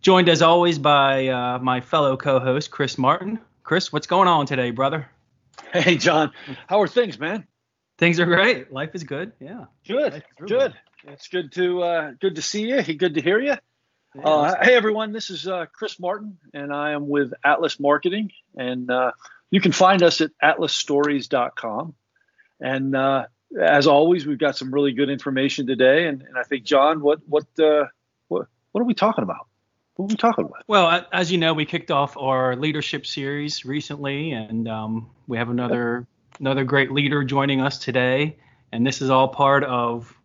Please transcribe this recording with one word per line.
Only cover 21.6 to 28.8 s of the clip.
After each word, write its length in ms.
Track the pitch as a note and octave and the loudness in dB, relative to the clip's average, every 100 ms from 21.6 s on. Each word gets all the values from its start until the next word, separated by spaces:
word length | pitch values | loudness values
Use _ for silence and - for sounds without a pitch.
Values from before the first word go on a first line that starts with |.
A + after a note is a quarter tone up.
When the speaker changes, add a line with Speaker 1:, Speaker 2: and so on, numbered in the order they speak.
| A#2 G#2+ E3 - _ _ _ _ _ _ | -8 -8 -10 -14 _ _ _ _ _ _
Speaker 2:
And, 340 | C3 C3+ C3+ | -6 -4 -2
uh, 300 | C3+ C3+ C3+ A#2+ _ _ - | 0 0 0 -4 _ _ 0
as 260 | E3 D3 C#3+ | 4 4 6
always, 400 | C#3+ D#3+ F3+ D3 | 6 4 2 0
we've 120 | C3+ | -2
got 180 | D3+ C3+ | -2 -2
some 160 | C3 | -4
really 200 | C3+ C#3+ | -2 -2
good 180 | A#2+ C#3 | 0 -2
information 560 | C#3 - C3 C3+ - B2+ | -2 -4 -2 -2 -2 -4
today. 420 | B2+ B2+ D3 E3+ | 4 4 6 2
And, 140 | C#3 | -4
and 160 | C3 B2+ | -10 -10
I 40 | |
think, 220 | B2 C3+ | -6 -6
John, 380 | G#2 C#3+ C#3+ D#3+ | 2 4 4 2
what, 160 | D3 D#3 - | 0 0 0
what, 160 | D3+ D3 - | -4 -2 0
uh, 260 | D#3 D3+ C#3 _ _ _ _ | 2 4 0 _ _ _ _
what, 180 | E3+ - _ _ | -8 -8 _ _
what 100 | G3+ | -4